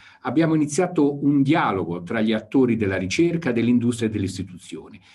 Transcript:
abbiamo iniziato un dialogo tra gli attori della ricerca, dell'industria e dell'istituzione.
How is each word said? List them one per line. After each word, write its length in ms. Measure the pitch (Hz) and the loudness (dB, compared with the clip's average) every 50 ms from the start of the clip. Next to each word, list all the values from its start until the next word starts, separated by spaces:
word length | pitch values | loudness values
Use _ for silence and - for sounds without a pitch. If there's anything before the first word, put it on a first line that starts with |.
| - - - _ | -20 -20 -20 _
abbiamo 340 | - 131 120 156 165 160 160 | -8 -2 0 0 2 2 2
iniziato 680 | 156 151 147 - - 180 175 - 151 143 139 143 139 | 0 0 0 0 -2 -2 0 2 2 2 2 0 0
un 220 | 147 143 147 143 139 | 0 2 2 2 2
dialogo 580 | 131 160 170 147 120 101 92 85 82 87 87 | 2 2 2 2 0 -2 -2 -4 -4 -6 -8
tra 200 | 87 87 113 113 | -6 -4 -2 -2
gli 100 | 110 110 | 0 0
attori 460 | 110 107 - - - 139 127 120 113 | 0 -2 -4 0 2 2 4 4 2
della 180 | 98 104 98 95 | 0 0 0 0
ricerca, 560 | 92 92 92 - - 170 170 170 165 165 135 | -2 -2 -2 0 2 2 2 2 -2 -2 -2
dell'industria 560 | 113 117 113 120 123 120 113 120 117 - 117 | 0 0 2 2 2 2 2 0 -2 0 -4
e 40 | 107 | -2
dell'istituzione. 880 | 107 101 98 95 - - 92 92 - 87 - - - - - - 107 - _ _ | -2 -2 -4 -4 -4 -8 -10 -10 -12 -20 -16 -16 -16 -14 -14 -18 -20 -20 _ _